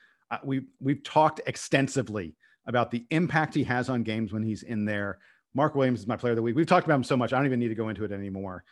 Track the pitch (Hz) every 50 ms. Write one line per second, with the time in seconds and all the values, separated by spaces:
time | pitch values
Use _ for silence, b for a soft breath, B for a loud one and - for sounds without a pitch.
0 | b b b b b b 117 110 - 139 135 135 131 - _ _ 127 135 147 143
1 | - - - 156 156 156 147 - - - 127 - - - - 143 139 135 - 139
2 | 117 90 104 107 90 80 - b b b b b b - 113 123 117 117 - 123
3 | - _ 156 156 180 151 135 160 156 147 - 151 127 - 123 123 123 - 131 123
4 | 113 110 110 110 113 101 104 110 107 110 107 98 - - 120 107 104 104 107 101
5 | 101 101 98 - b b b b b b _ 135 147 151 147 139 135 127 123 107
6 | 98 104 117 - - 123 117 113 113 120 113 139 170 151 190 170 - 160 156 135
7 | 117 - 147 127 120 113 135 127 143 139 127 120 120 117 110 101 113 110 107 90
8 | 107 101 101 98 98 101 95 98 98 95 92 87 - b